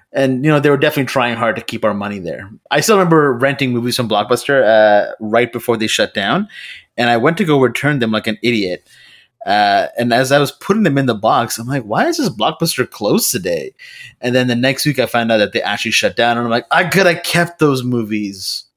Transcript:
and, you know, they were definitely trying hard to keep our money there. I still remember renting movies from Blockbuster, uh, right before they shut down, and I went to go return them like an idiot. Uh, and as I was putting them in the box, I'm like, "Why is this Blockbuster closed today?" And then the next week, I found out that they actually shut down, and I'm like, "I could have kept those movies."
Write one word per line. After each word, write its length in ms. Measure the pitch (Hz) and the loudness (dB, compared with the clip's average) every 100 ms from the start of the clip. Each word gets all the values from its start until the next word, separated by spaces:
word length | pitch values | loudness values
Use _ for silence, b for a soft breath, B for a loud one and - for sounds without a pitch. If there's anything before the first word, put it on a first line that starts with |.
| B | B
and, 320 | 123 135 131 | -2 0 2
you 80 | 147 | 2
know, 80 | 151 | 4
they 100 | 143 | 4
were 60 | 139 | 4
definitely 280 | 151 151 127 | 2 0 -2
trying 280 | 135 120 113 | 0 -2 0
hard 180 | 117 95 | -2 -2
to 60 | |
keep 240 | - 113 110 | -6 -4 -2
our 80 | |
money 260 | 101 101 101 | -2 -6 -8
there. 300 | 85 78 95 110 - | -8 -10 -12 -16 -4
I 100 | 147 | -2
still 160 | 151 208 | 2 2
remember 340 | 180 160 147 | 4 4 4
renting 380 | 120 135 135 131 | 2 -2 0 -2
movies 240 | 120 120 120 | -2 -2 -2
from 140 | 113 | -2
Blockbuster, 540 | 104 107 120 - 139 110 | 0 0 0 2 2 6
uh, 480 | 110 107 104 92 - | 6 6 6 2 -4
right 300 | 107 113 120 | -2 0 0
before 240 | 117 - 117 | -2 -2 -2
they 100 | 110 | 0
shut 260 | - 104 | 0 -2
down, 360 | - 101 151 208 B B B B - | -2 -2 -2 -4 B B B B -2
and 120 | 120 | 0
I 60 | 117 | 2
went 220 | 131 170 | 2 0
to 80 | 190 | 2
go 140 | 143 | 2
return 400 | 127 113 143 147 | 2 2 -2 0
them 120 | 113 | 0
like 160 | 107 117 | -2 -2
an 100 | 107 | -4
idiot. 420 | 117 117 95 87 _ b b b b - - | -2 0 -2 -6 _ b b b b -10 -2
Uh, 420 | 104 101 101 85 - | 2 4 2 0 -2
and 140 | 120 | 0
as 180 | 117 131 | 2 2
I 60 | 143 | 2
was 120 | 139 | 2
putting 320 | - - 202 | -4 -2 0
them 140 | 196 139 | 2 2
in 80 | 131 | 0
the 100 | 110 | 0
box, 420 | 110 139 117 - | 0 0 0 -6
I'm 100 | 117 | -6
like, 160 | 139 | -6
"Why 240 | 107 120 294 | -4 -2 -2
is 100 | 330 | -2
this 100 | 247 | -4
Blockbuster 600 | 107 113 160 165 - 120 | -2 -4 -2 -4 -2 -6
closed 420 | - 104 175 - | -4 -2 0 -2
today?" 420 | - 90 85 65 - B B B B | -4 -4 -4 -6 -14 B B B B
And 160 | 123 127 | -2 0
then 120 | 127 | 0
the 80 | 120 | 0
next 280 | 131 131 151 | 0 0 -2
week, 140 | 131 | 0
I 60 | 117 | 0
found 260 | 120 117 | 0 2
out 60 | 113 | 2
that 160 | 101 | 2
they 80 | 110 | -2
actually 300 | - 101 110 | -4 -4 -2
shut 260 | 104 104 92 | -2 -2 0
down, 180 | 117 117 | 0 0
and 80 | 120 | -2
I'm 60 | |
like, 140 | 117 - | -2 0
"I 140 | 160 | 0
could 220 | 180 156 185 | 2 2 2
have 180 | 165 | 0
kept 360 | - 170 170 - | -2 -2 -2 0
those 220 | 151 131 | 0 2
movies." 840 | 123 120 107 107 104 95 95 - - | -2 -2 -2 -4 -4 -8 -10 -10 -12